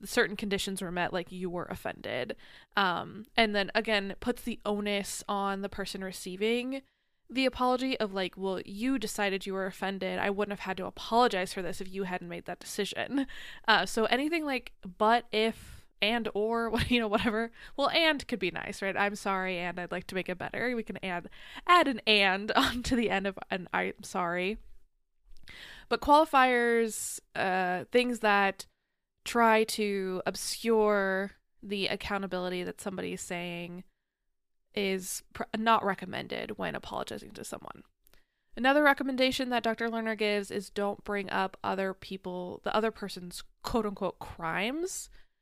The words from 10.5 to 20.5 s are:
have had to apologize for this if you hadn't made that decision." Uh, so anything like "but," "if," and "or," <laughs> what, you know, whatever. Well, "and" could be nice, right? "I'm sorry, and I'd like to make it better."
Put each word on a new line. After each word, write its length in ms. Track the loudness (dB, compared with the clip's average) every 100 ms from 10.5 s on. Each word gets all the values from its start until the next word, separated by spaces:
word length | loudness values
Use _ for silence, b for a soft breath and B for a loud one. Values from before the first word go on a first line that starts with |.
have 140 | -2 -6
had 120 | -6
to 80 | -6
apologize 680 | -8 2 6 6 4 -2
for 80 | -4
this 180 | -4 -4
if 80 | -6
you 160 | -4
hadn't 240 | -4 -4 -6
made 180 | -10 -10
that 140 | -10
decision." 680 | -8 -4 -2 -2 -2 -2 -2 B B B 4
Uh, 180 | 4 4
so 200 | 2 2
anything 400 | 2 2 0 0
like 280 | -4 -6 -14 -12 2
"but," 300 | 4 4 2
"if," 540 | 2 2 0 -12 -18 -16 -2
and 260 | 0 2 0
"or," 360 | 0 0 0 0
<laughs> 20 |
what, 200 | 0 4
you 80 | 4
know, 80 | 4
whatever. 440 | 2 2 0 -2 B B 0
Well, 120 | 2
"and" 380 | 4 4 2 -2
could 120 | -2
be 120 | -2
nice, 300 | -4 -8 -4
right? 160 | -4 0
"I'm 180 | 0 0
sorry, 440 | -2 0 0 -2
and 200 | -4 -6
I'd 120 | -6
like 160 | -6 -4
to 80 | -6
make 120 | -4
it 100 | -6
better." 380 | -6